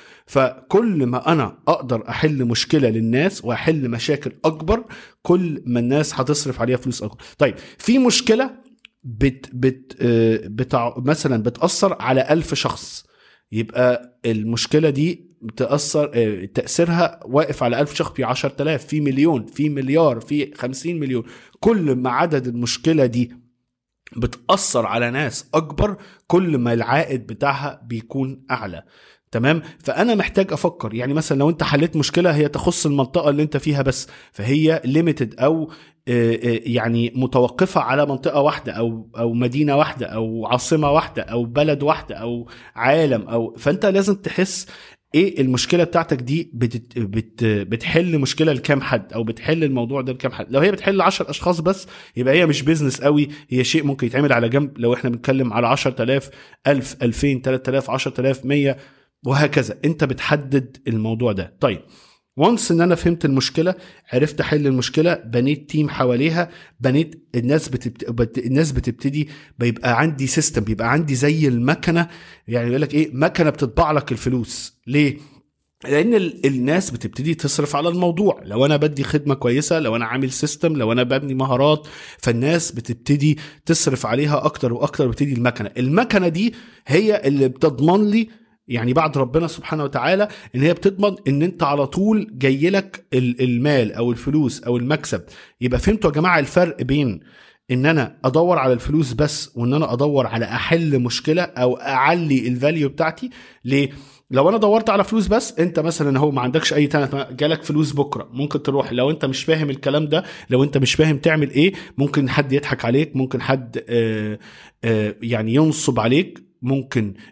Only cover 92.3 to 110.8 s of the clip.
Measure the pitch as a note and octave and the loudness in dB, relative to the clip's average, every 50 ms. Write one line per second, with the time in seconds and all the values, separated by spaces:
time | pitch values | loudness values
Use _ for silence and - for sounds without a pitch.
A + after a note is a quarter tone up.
92.3 | C3+ B2+ C3+ C3+ C3+ C3+ D#3+ F#3 G3 G3 G3 - - - _ - - B2+ B2+ A#2+ | -6 0 2 2 2 4 2 2 2 0 -2 -2 -18 -20 _ -2 0 0 2 0
93.3 | A#2+ C3 C3 B2 A#2+ A#2+ C3+ D3+ D3 C3 A2+ G2+ - A2+ A#2+ B2 A#2 A#2 - C#3 | 0 0 0 0 2 2 2 2 4 2 2 0 -2 -2 -2 -2 -2 -2 -2 0
94.3 | D3+ D#3 C#3+ A#2 - - - B2 A#2+ A#2+ A#2+ C3+ D#3 D#3 - - - F2+ - - | 0 2 2 0 -2 -4 -4 -2 -2 -2 0 -2 -2 -4 -2 -6 -6 -6 -8 -12
95.3 | - - - - _ - B2 B2 B2+ A#2+ - G3 A3 G#3+ - D#3 C#3 D3+ F3 F3+ | -20 -20 -20 -20 _ -4 -2 0 0 0 2 0 0 2 0 0 2 2 2 4
96.3 | F3 D#3 C3+ - - F3+ F3+ E3+ - - B2 B2+ C#3 D3+ C#3 A#2 F2+ D2+ - - | 4 2 2 2 2 2 2 2 0 -6 -2 0 0 2 2 0 -2 -6 -10 -20
97.3 | - - - - _ _ _ - B2 B2+ C3+ D#3+ E3 D3 A#2 - - - - C3 | -20 -20 -20 -20 _ _ _ -2 -2 2 2 4 2 2 0 -2 -6 -2 -2 2
98.3 | B2+ D#3+ F3 F3+ F3 D3 C3 C3 B2 A#2+ - - D3 E3 D3 A#2+ A#2 A2+ D3+ D3+ | 2 4 4 4 2 2 2 2 2 0 0 0 0 0 0 0 0 -2 -2 -2
99.3 | - - - - - A#2+ A#2+ B2 C#3+ D#3 D#3 - A#2+ A#2+ C#3+ D3+ C#3+ C3+ A#2+ G#2 | -2 -6 -8 -10 -6 -4 -2 0 0 0 0 0 0 0 0 2 2 2 0 0
100.3 | A#2 A#2 A2+ - - - - - E3 E3+ E3 D3+ C#3 B2 B2 A#2 - - - D#3 | -2 -4 -4 -4 -4 -6 0 0 2 2 2 2 2 2 0 0 -4 -4 -2 0
101.3 | D#3 F3+ F3 - - B2+ B2+ B2+ - - - C#3+ C3+ C3 C3+ D#3 F3 F3 E3 D3 | 0 0 0 -2 -2 0 0 0 0 -2 -4 -2 0 2 4 4 2 2 2 2
102.3 | C3+ B2+ A2 B2 B2 B2 C#3 D3+ E3+ D#3+ C#3+ C3+ C#3 - E3 D3 D#3+ - B3+ B3 | 2 2 2 0 -2 2 0 0 2 2 -2 -2 0 -2 -2 -2 -2 -6 -12 -12
103.3 | - - - - - _ - B2 C#3 C#3 C#3 C#3+ - - - - - _ _ - | -12 -16 -20 -20 -20 _ -4 0 2 2 2 0 -4 -12 -20 -20 -20 _ _ 0
104.3 | B2+ C3 D3 F3+ A3+ G#3+ G#3+ G3+ G#3+ A3+ A3 A3+ G3 G3+ F#3+ - A3 A3+ F#3 F3+ | 2 4 4 4 4 4 4 4 4 4 2 2 2 2 2 2 0 0 2 2
105.3 | G#3 B3 - - - D#3+ E3+ E3+ E3+ D#3 D3+ E3+ D#3+ - D3 C#3+ C3+ C3+ D3+ D3+ | 2 0 0 -2 -2 -2 -2 0 0 -2 -2 -2 -2 0 0 2 2 2 2 2
106.3 | C#3 B2+ B2 B2+ C3 D#3 - - D3+ D3 C#3+ C#3+ D3+ D3 C#3 C3 D3 C#3 C3 - | 0 0 -2 0 0 0 0 2 2 2 2 2 2 0 0 -2 -4 -6 -6 -8
107.3 | C3 C3+ D3 D#3 D#3+ D#3 - - D3+ D3+ D#3 C3+ D3 C#3+ C#3 - - A2+ - - | -4 -2 0 0 0 -2 -4 -2 0 0 0 0 0 -2 -2 -2 -2 -8 -8 -10
108.3 | A#2+ B2+ D3 C#3+ - C#3+ - C#3+ C3+ C#3 B2+ G#2 A#2+ B2 B2+ D3 D#3+ D#3 D3 C3+ | -6 -6 -6 -4 -4 -4 -2 0 -2 -2 -2 -2 -2 0 0 0 0 -2 -2 -4
109.3 | C3 - - D#3+ D#3+ D#3 D3+ C#3+ C3 - - C#3 C#3+ D3+ D#3 D3 D3+ F3 F#3+ - | -4 -4 0 0 0 0 0 -4 -4 -4 -2 0 0 0 0 0 -2 -2 -2 -4
110.3 | - - - - B2 C3 C#3+ D3 C#3+ C#3 | -18 -18 -4 0 2 2 2 2 2 0